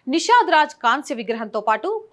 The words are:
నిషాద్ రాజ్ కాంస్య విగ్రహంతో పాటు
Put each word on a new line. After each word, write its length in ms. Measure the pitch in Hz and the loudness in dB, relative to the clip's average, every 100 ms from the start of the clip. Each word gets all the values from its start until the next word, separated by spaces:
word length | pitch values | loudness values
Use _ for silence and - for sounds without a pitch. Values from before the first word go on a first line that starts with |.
| - | -4
నిషాద్ 440 | 302 320 480 359 | -2 2 4 4
రాజ్ 240 | 320 294 - | 2 2 0
కాంస్య 320 | 240 254 - 240 | -2 0 -2 -8
విగ్రహంతో 440 | 214 226 220 214 | -6 -8 -6 -6
పాటు 440 | 208 220 359 440 440 | -2 -2 -2 -6 2